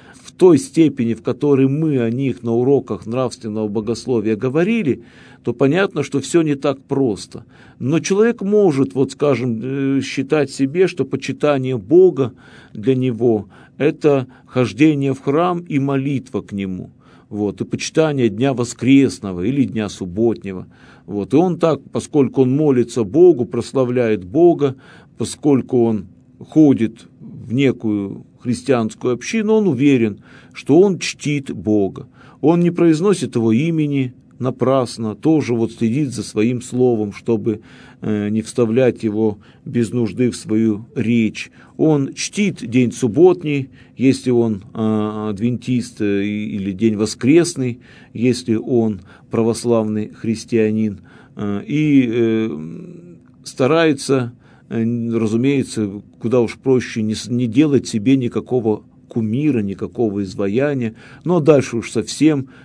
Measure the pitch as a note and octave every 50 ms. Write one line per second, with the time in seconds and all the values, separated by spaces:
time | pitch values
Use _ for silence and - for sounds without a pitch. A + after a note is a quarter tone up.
0 | - - - - - - - - F3 F#3 E3 C3+ - - - D#3+ D#3+ D3 C3+ -
1 | A#2 A2+ A2+ - - C3 A#2+ - D3 D3 C#3+ C3 C3+ C3+ C3+ D3+ D#3+ D#3 C#3+ C3
2 | A#2 A2+ A#2 B2+ C#3 C3 A#2 - - A#2 A#2 A#2 B2 C3+ C#3+ B2+ - - A2 F2+
3 | F#2 G#2+ A#2 C3 C3 A#2+ B2 - - A2 G#2 A2 A2 G#2+ G2+ A2+ G#2 A2+ A#2 A2
4 | - - G2 F#2 G2+ A2 A2 G2+ B2+ B2+ B2+ D#3 F3 G3+ A#3 A3+ G3 C#3 A2+ A#2
5 | - - - - - - - - _ A#2+ A#2+ - C#3 C3+ D3+ F#3 G3+ - - D3+
6 | C#3 - - C#3 - - - E3+ D#3+ D3+ C#3+ C#3 C#3+ D3 C3+ C3+ - - C#3+ C#3
7 | C#3 A#2+ G2 F2+ - - - - - - - - - - - - A#2+ B2 D#3 E3
8 | D#3 - F#3+ G3+ A3 A#3 A#3 - G3 F#3+ G#3 G#3 G3+ F3+ C#3 C3+ C#3 C3+ - -
9 | C#3 C#3 - - D3 D3 C3+ A2+ B2 B2+ A2+ A2 B2 C3 C3+ C#3 C#3 C3+ C#3 C3+
10 | C3+ - - C#3+ C3 C3+ D3+ D3+ C#3+ C3+ - - C3+ C3+ C#3+ F3+ F#3+ E3+ F3+ -
11 | C3+ C3+ - B2+ - - C3+ C3+ - D3 C#3+ C3+ C3 C3 C3 A#2 F#2 G#2 D3+ F3+
12 | F#3+ F3+ D#3 C3+ C3+ A2+ - - - - - - - - - G#2+ G2+ C3 C3 B2+
13 | B2+ B2+ A#2 G#2+ A#2 B2 A2 G#2 G2+ - - - - - _ - C3 D#3 D3+ -
14 | - D3+ C#3+ C3+ B2+ - - - _ _ - B2+ B2+ G#2+ F#2+ A2 D3 D#3+ D3+ C#3
15 | C#3 C#3 C3+ C3+ - C#3+ C#3 D#3+ F3 F3+ F3+ F3 F3 - - C#3 C3+ C#3 C#3 C3+
16 | C3+ C#3+ C#3+ B2 B2+ - - G2+ - - G#2 G2 G2 F#2+ F#2 F2+ F2 F2+ - _
17 | _ - - - _ _ G#2+ G#2 G#2 G2+ F2 - A2+ - - - - - - D#3+
18 | D#3+ D#3 D3 C3+ A#2+ A2+ G2 G#2 C3 C#3 C3 A2+ A#2+ A#2 - - A2+ B2 C#3 C#3
19 | C3+ A2 - - - G2 F#2 F2 F2+ A2+ C3+ C#3+ B2+ G#2 - A2 G#2+ G2 - -
20 | G2 F2+ E2+ G#2 A#2 A#2 G#2+ G#2+ - G2 F#2+ F#2 F2+ - - _ - - - -
21 | _ - G2 G#2 G2 F2+ - D3 F3+ F#3+ E3 E3 E3+ E3 D3 - - - - B2
22 | - - - D3 C3+ A#2 - C3+ C3 B2+ C3 D3 D#3 D3 C3 B2 A#2 A#2 - B2
23 | A2+ F#2+ - D3+ F3+ F3+ D#3+ B2 A#2+ - - A#2+ A2 - - C3+ B2+ A#2+ B2 B2
24 | A#2+ A2 A2 G2+ F#2 F2+ G2+ D3+ F3 F3 E3 C#3 C#3+ C3+ C3 - - - - -
25 | - _ _ - A#2 G#2+ - - - D3 C#3+ B2 - - C3+ B2 A#2 A2+ A2 G2+
26 | F2+ F#2 - _ _ _ _ - - - - D#3 D#3 C#3+ C3 G#2 A2+ G#2+ - -
27 | - - - - - - - - - - A2 C3 C#3 B2+ A#2 - A#2 A2 G#2 G2+
28 | G2 G2 G#2+ - - - _ _ - B2 A#2 A#2 - - C3 A#2+ A2+ G#2+ - -
29 | - A#2+ A#2 A#2+ - - - A3+ G#3 G#3+ A3 A3 G#3 F#3 C3+ A#2 C#3 C#3+ C#3 B2
30 | A2+ G#2+ - - - - - - - - - - - - C#3 E3+ G3 G3+ F#3 C3+
31 | - - - - - D3 D3 C#3+ C#3 - - A2 E2 G#2+ G#2+ G#2 G2 F#2 - -
32 | - - _ - - - - - - D3 E3+ E3+ F3 E3+ E3+ E3+ E3+ E3+ D#3 D3+
33 | F3+ G#3 F#3+ - C3+ A2+ - B2 A2+ A2+ A2 A#2+ D#3 E3+ E3 D#3 D3+ D3 C#3+ C#3
34 | C3 B2+ B2 - _ _ - - A#2+ C3 B2 - - B2+ C3+ C3+ B2 A2+ - A2
35 | A2+ G#2+ G2+ G#2 - D3+ D#3+ D3+ C3+ - A#2+ A2+ A#2 A2 A2+ - A#2+ A2+ A#2 D3
36 | D3+ C3 A#2 - G2 - - A2 G#2+ A#2+ B2+ A#2+ A#2+ - - B2 B2+ B2+ A#2+ A2
37 | G#2+ G#2 G2 - - - A#2 G#2+ G2+ A2+ G#2+ E2+ - - - - - - - _
38 | - - G#2+ G#2 G#2 G#2 G#2+ A2 G#2+ - - - A#2+ A2 A2 B2+ C3 A#2+ A2+ -
39 | - A2 G#2 G#2+ A2 G#2+ G2+ - - - - _ _ C3+ A#2 A#2+ A#2 G2 A#2 B2
40 | A#2 G#2 F2 A2+ B2+ B2 - - - E2+ A2 A2 A2 A2 G#2+ G2+ A#2 - - B2+
41 | G#2+ A2 A#2+ A#2 A2 G#2+ - - - - - - - - - - - D#3+ D#3 C#3+
42 | C3+ - - - - - - G3+ G#3 F#3+ C3+ - - - A2 C3 B2 A#2 - -
43 | C3+ A#2 G2 C3+ F3 F#3 F3 F3+ D#3+ D3+ D3 C#3 C3 C3 - - - _ _ -
44 | A#2 C3+ C3 C3+ - C3 B2 A#2+ A#2 A2+ G#2+ F#2+ G2 - - A2+ A2 A2 A2 G#2+
45 | G#2+ G#2+ G#2+ G#2+ G#2+ G#2+ G#2 F#2 A2 B2 B2 - - - B2+ A#2+ A#2 B2 - -
46 | G#2+ G#2 G2+ G2+ G2+ G#2 G#2 G#2+ G#2+ A2 - G#2 F#2+ G2+ F#2+ F#2 A2+ A2+ G#2+ G2+
47 | A2 G#2+ - - - A#2+ D3+ F3 E3 E3 - C3+ B2+ B2 A#2+ - - - - -
48 | - - - A2 A2+ B2+ A#2 - - A#2 A2+ G#2+ A#2 - C3 A#2 A2+ A2 G#2+ -
49 | - - - - - - - A2+ A2+ A2+ A2+ A2+ - A#2+ A#2 A2+ A2 G#2+ G#2+ G#2+
50 | G#2+ - - - - A2 A2 A2 - - A#2+ A2 A2 G#2+ G#2+ A2 A2 G#2+ G2+ -
51 | - - - - - - - - G#2+ G2+ G2+ G2+ - - C#3+ D3+ D#3 D3+ C#3+ C3+
52 | B2+ A#2 A2+ B2 A#2 A2+ A2+ A2 A2 A2 D2+ D2+ D#2 E2 E2 - - - - -
53 | - F3 - - - _ - - - - - - C3+ B2+ D#3 E3 E3 D#3+ C#3+ -
54 | - - C3+ C3+ B2 A#2 A#2+ - _ _ - _ _ - - A2+ A2+ A#2 A#2+ A#2+
55 | A#2 A#2 A2+ A2+ A2+ G#2+ A2 A2+ B2 C#3 C#3+ C3+ B2 - - A2 G#2+ G2 G2 G#2
56 | - - - - - A2+ A#2+ B2 A#2 G#2 - - - C3+ C3 B2+ A#2 - - A#2
57 | G#2+ G#2+ G#2+ G#2 - G#2+ A#2+ A#2+ B2+ A#2 G2+ B2+ D#3 D3+ C#3 A#2+ A#2+ - - A2
58 | G2+ B2 C3+ C3+ B2 A#2 - A2 A2 - B2 B2+ G#2+ A2+ G#2+ F#2 - - _ _
59 | - _ - B2 A2 G#2+ A2 C3+ D3+ D3+ C3 A2+ G#2 G2 F#2+ F2 A2 F2 - -
60 | A#2+ G#2+ G2 G2+ G2+ F#2 F#2 G2+ G2+ G2 G2 A#2+ C#3 D3 D3 C3 A#2+ A2 A2 -
61 | - - - - - D#3 F3+ F3 D3 D#3+ D3+ C3+ - - - A#2 G#2 - - A#2
62 | - - - - C#3 D#3 D3+ C#3 C3 - - -